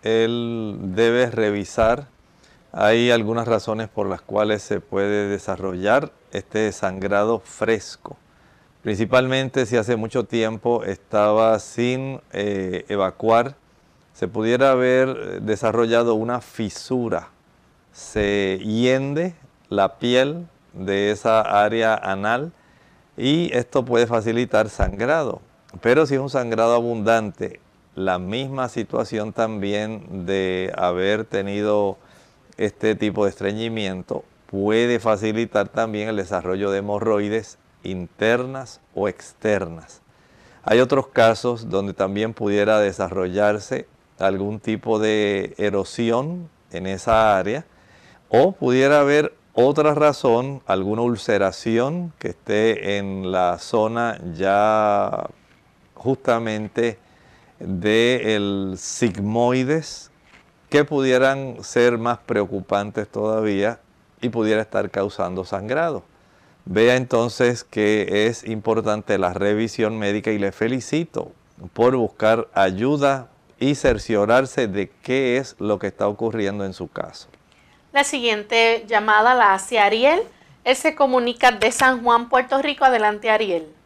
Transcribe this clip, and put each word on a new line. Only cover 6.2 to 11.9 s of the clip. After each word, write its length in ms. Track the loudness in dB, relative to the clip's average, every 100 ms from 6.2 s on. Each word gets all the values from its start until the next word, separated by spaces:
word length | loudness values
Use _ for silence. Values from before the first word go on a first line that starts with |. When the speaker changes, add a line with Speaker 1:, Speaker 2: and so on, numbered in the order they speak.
| _
Speaker 1:
este 400 | -12 -6 -2 -2
sangrado 680 | -2 -6 -4 -2 0 0 -2
fresco. 800 | -6 -6 -2 -2 -4 -18 -18 -20 _ _ _ _ _ _
Principalmente 840 | -6 -4 2 2 2 -2 -2 -2 0
si 120 | 0
hace 180 | 0 -2
mucho 300 | -2 -4 -4
tiempo 580 | -2 -2 -2 -2 -2
estaba 760 | -2 -8 _ 0 2 4 4 2
sin, 640 | -2 -4 -2